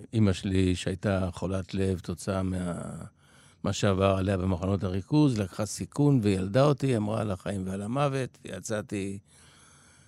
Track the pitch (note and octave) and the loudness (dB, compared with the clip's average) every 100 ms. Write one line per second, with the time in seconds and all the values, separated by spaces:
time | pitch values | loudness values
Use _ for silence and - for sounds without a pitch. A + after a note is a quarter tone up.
0 | - A2 G#2 F#2 G2+ F#2+ F#2 F#2 - F#2+ | -4 2 2 2 0 2 2 2 -2 -2
1 | A2 G2 F#2 - F2+ F#2+ F2+ G2 F#2+ F2+ | 0 0 0 -4 -4 -4 -6 -2 0 -2
2 | - E2+ - F#2+ F#2+ F#2 F2+ E2+ - - | -4 -8 -4 -2 -2 -2 -4 -6 -8 -12
3 | - _ _ - - _ - G2+ G#2+ F#2+ | -14 _ _ -20 -20 _ -4 0 2 4
4 | G2 F#2+ F#2+ G2 F#2 F2 F#2 G2+ F#2+ F#2+ | 4 4 2 2 0 0 0 0 -2 -4
5 | - D3+ D3 A2 F#2+ - G#2+ - F#2 - | 0 2 4 2 -2 -4 -6 -6 -8 2
6 | D3 C3+ G#2 F#2+ F#2+ A2+ D3 C#3+ C3+ A2+ | 4 6 4 2 2 4 4 4 2 0
7 | G#2 A2 A2 F2+ - G2+ F#2+ F#2+ G#2 C3+ | 0 -2 -2 -4 -4 -4 -4 -6 -4 -2
8 | C#3+ C3+ B2 - - F#2+ F2+ G#2+ - G#2 | 0 -2 -6 -10 -12 -10 -6 -6 -4 -4
9 | F#2+ G2+ _ _ - - - _ _ _ | -4 -8 _ _ -20 -20 -20 _ _ _